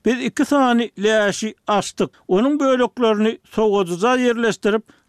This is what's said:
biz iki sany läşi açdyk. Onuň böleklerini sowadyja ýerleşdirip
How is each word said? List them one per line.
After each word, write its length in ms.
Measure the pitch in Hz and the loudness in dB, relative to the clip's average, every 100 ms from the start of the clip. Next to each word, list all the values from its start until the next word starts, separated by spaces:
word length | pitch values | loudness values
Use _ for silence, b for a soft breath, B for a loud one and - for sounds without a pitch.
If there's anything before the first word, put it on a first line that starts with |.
biz 140 | 214 247 | -2 -2
iki 200 | 247 - | -2 -2
sany 460 | 285 285 254 233 233 - | 0 2 2 2 -2 -2
läşi 560 | 208 220 208 - 214 - - | 0 2 0 -2 -8 -8 -2
açdyk. 440 | 208 - - - b b | -2 -2 -4 -6 b b
Onuň 300 | 185 262 294 | 0 2 0
böleklerini 800 | 269 254 226 - 226 208 220 226 _ | 0 2 0 0 0 0 0 -4 _
sowadyja 640 | - 214 202 180 175 226 254 | -2 0 0 -2 -2 0 2
ýerleşdirip 680 | 247 233 233 - 208 214 - b | 0 0 -2 -2 -2 -2 -4 b